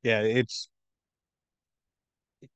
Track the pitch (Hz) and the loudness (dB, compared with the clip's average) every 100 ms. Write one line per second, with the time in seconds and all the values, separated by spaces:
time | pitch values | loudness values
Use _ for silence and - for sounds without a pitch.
0 | 120 110 110 120 117 - - _ _ _ | 0 0 2 0 0 -6 -14 _ _ _
1 | _ _ _ _ _ _ _ _ _ _ | _ _ _ _ _ _ _ _ _ _
2 | _ _ _ _ - | _ _ _ _ -20